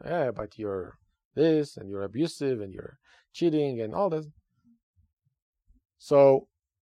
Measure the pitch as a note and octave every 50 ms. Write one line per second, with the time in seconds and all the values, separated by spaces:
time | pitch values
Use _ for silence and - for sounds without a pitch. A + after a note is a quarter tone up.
0 | - - D#3+ F3 D3+ B2+ A2+ G2+ A2 G#2 - - G#2+ G#2 G2 F#2+ F2+ F2 - _
1 | _ _ _ _ _ _ _ C3 D3 E3 D#3+ D#3 D3 C#3+ - - - G2 G2+ G2
2 | G2 G2 G2+ B2 D#3 E3 - - D3 C#3 C3 A2+ G#2 G2 F#2 - - - - _
3 | _ _ _ _ _ _ _ - E3 F3 D#3 D#3 D3 C#3+ C3 A#2 A2+ G#2+ - -
4 | G3+ G3 D#3+ D#3 D#3 D3+ D3+ _ _ _ _ _ _ _ _ _ _ _ _ _
5 | _ _ _ _ _ _ _ _ _ _ _ _ _ _ - _ _ _ _ _
6 | - - D3 C#3+ C#3 C#3 C3+ C3+ - - _ _ _ _ _ _ _